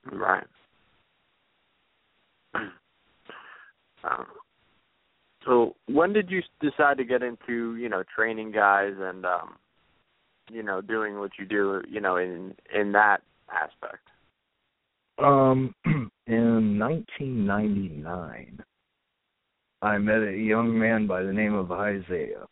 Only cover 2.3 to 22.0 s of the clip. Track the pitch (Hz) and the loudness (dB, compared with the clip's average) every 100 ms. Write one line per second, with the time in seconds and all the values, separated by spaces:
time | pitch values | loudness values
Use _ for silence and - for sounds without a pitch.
2.3 | _ _ - - - _ _ _ _ _ | _ _ -8 -8 -16 _ _ _ _ _
3.3 | - - - - _ _ _ 78 62 60 | -20 -20 -20 -20 _ _ _ -6 -6 -8
4.3 | - - _ _ _ _ _ _ _ _ | -18 -20 _ _ _ _ _ _ _ _
5.3 | _ - 123 117 - - 139 175 208 185 | _ 2 4 2 -2 -2 2 4 2 0
6.3 | 185 - _ 147 - 147 135 120 123 123 | -4 -6 _ -4 2 2 2 0 -2 -2
7.3 | 117 - 120 117 113 120 98 92 - 110 | -8 -6 -4 -4 -6 -4 -4 -6 -2 -2
8.3 | 110 110 107 101 98 101 98 92 92 92 | -2 -4 4 4 4 2 -4 -8 -6 -4
9.3 | 87 82 - _ _ _ _ _ _ _ | -4 -6 -20 _ _ _ _ _ _ _
10.3 | _ - 113 107 95 101 113 107 101 101 | _ -16 -10 -6 -6 -4 -4 -4 -6 -10
11.3 | - 95 104 98 95 - 104 98 90 90 | -10 -4 0 0 -2 -6 -4 0 0 -2
12.3 | 87 92 - _ 107 101 104 107 98 _ | -6 -12 -16 _ -2 2 6 6 4 _
13.3 | _ _ 98 76 _ - - _ _ _ | _ _ -6 -6 _ -16 -16 _ _ _
14.3 | _ _ _ _ _ _ _ _ - 139 | _ _ _ _ _ _ _ _ 2 4
15.3 | 139 131 131 131 - - 156 113 _ - | 6 6 4 0 -4 0 0 -2 _ 0
16.3 | 113 117 113 107 104 113 160 - - 135 | 2 4 4 4 2 0 -2 -6 -8 -4
17.3 | 123 101 101 107 101 95 73 78 90 80 | 0 0 2 0 0 -4 -8 -10 -8 -10
18.3 | 58 64 60 - _ _ _ _ _ _ | -14 -18 -20 -20 _ _ _ _ _ _
19.3 | _ _ _ _ _ 104 104 104 110 107 | _ _ _ _ _ -2 0 2 2 0
20.3 | 95 110 110 117 113 110 113 104 92 95 | -2 0 2 2 2 2 2 0 -2 -2
21.3 | 98 107 104 92 90 104 98 | -2 0 -2 -2 -2 -2 -4